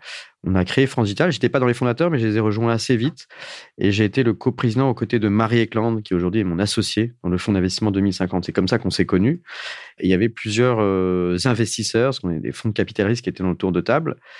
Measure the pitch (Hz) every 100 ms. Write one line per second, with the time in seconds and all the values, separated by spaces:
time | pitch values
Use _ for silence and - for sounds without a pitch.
0 | - - - _ - 95 90 - 131 -
1 | 104 98 175 131 127 143 127 120 127 117
2 | 170 147 110 107 107 104 117 117 - 123
3 | 127 - - - - - - - 98 101
4 | 107 131 117 107 127 117 123 113 135 120
5 | 117 120 104 104 113 120 113 113 113 110
6 | 104 90 90 107 95 85 104 - 101 -
7 | 117 - 90 90 - 98 92 - 107 98
8 | 98 92 92 95 90 98 95 120 95 -
9 | 92 92 110 175 - - - - - -
10 | 90 92 117 - 110 107 127 117 101 95
11 | 92 90 87 90 131 117 110 - 107 113
12 | 131 131 92 80 60 - 113 104 98 -
13 | 101 120 - - 92 87 95 87 90 139
14 | 160 - -